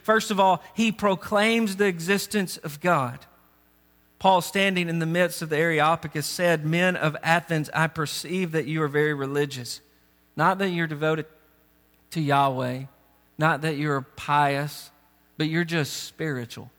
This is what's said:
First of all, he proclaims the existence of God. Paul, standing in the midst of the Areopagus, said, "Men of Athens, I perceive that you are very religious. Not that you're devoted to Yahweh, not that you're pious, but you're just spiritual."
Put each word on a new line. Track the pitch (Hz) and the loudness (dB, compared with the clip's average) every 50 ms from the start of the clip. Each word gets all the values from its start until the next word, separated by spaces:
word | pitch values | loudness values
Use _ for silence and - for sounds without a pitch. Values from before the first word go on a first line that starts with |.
First | _ - 220 220 214 - | _ 2 2 2 2 0
of | 214 190 | 2 4
all, | 196 190 180 - - - - | 4 4 4 2 -2 -10 -2
he | - 226 226 | 0 0 0
proclaims | - - 208 202 190 - - - 214 202 208 220 226 233 226 202 190 | 0 0 0 0 0 0 -4 0 2 2 2 4 2 0 0 -2 0
the | 190 208 | 0 0
existence | 202 175 165 165 175 202 196 196 - - 214 190 160 - | 0 0 -2 -2 0 0 0 -2 -2 -2 -2 -2 -2 -6
of | - - 160 143 147 | -10 -10 -12 -10 -2
God. | - 180 175 147 131 120 117 - - _ _ _ _ _ _ _ _ _ _ _ _ _ _ _ _ _ _ | 0 2 2 2 0 -2 -6 -12 -18 _ _ _ _ _ _ _ _ _ _ _ _ _ _ _ _ _ _
Paul, | _ - 190 190 180 | _ 4 4 4 4
standing | 170 - - 202 196 196 190 180 175 170 | 2 0 0 2 2 2 2 0 0 0
in | 165 | 0
the | 170 160 | 0 0
midst | 160 165 175 180 170 170 - 170 | 0 2 2 2 2 0 -6 -4
of | 156 | -2
the | 156 | 0
Areopagus, | 147 165 170 165 151 147 156 165 165 - 151 - 156 139 | 2 2 2 4 4 4 4 2 0 -2 -8 -6 -6 -6
said, | - - - 180 175 165 156 151 | -6 -4 0 2 2 2 2 2
"Men | 156 165 175 180 185 185 | 0 2 2 2 2 2
of | - 139 156 147 - | 2 -2 -2 -2 -2
Athens, | - 160 165 175 165 - 165 156 147 - - | 0 2 2 2 2 -2 -2 -2 -2 -2 0
I | 156 160 | -2 -2
perceive | 160 - 156 - - - - - 147 180 185 185 165 156 | 0 -2 -6 -6 -6 -6 -10 -8 -6 -4 -4 -2 -2 -2
that | 160 131 | -4 -2
you | 131 156 160 | -2 -2 -2
are | 156 | -2
very | 143 135 151 147 151 151 | 0 2 2 2 2 0
religious. | 139 139 139 143 143 147 143 131 131 120 117 - - _ _ _ _ _ _ _ _ _ _ _ | -2 -4 -4 -2 -2 -2 -2 -4 -10 -10 -10 -12 -14 _ _ _ _ _ _ _ _ _ _ _
Not | 147 156 180 190 190 | 2 2 2 2 2
that | 196 190 | -2 -2
you're | 175 170 170 | 0 -2 -2
devoted | 156 156 143 156 156 160 156 147 - _ _ _ _ _ _ _ _ _ _ _ _ _ _ _ _ | -2 -2 -2 0 0 0 -2 -4 -10 _ _ _ _ _ _ _ _ _ _ _ _ _ _ _ _
to | - 170 | -4 -2
Yahweh, | 156 143 139 139 139 139 131 127 127 123 127 131 135 135 _ _ _ _ _ _ _ _ _ | 2 2 4 4 4 2 2 0 -2 -4 -4 -6 -10 -14 _ _ _ _ _ _ _ _ _
not | - 151 160 160 - | 0 2 2 2 2
that | 156 160 151 | -2 -4 -2
you're | 139 147 151 143 139 | -2 -2 0 -2 -2
pious, | 131 _ _ - - - 147 147 143 139 139 139 147 147 - - - - _ _ _ _ _ _ _ _ _ | -4 _ _ -12 -2 2 4 4 4 4 2 0 -2 -6 -8 -12 -18 -20 _ _ _ _ _ _ _ _ _
but | - 156 156 | -4 -2 0
you're | 160 170 175 | 0 0 0
just | 160 170 165 143 - - - - | 0 0 -2 -2 -2 -4 -10 -12
spiritual." | - _ - 165 156 143 127 120 117 - 113 104 120 _ | -14 _ -8 -6 -6 -4 -6 -8 -10 -12 -16 -16 -18 _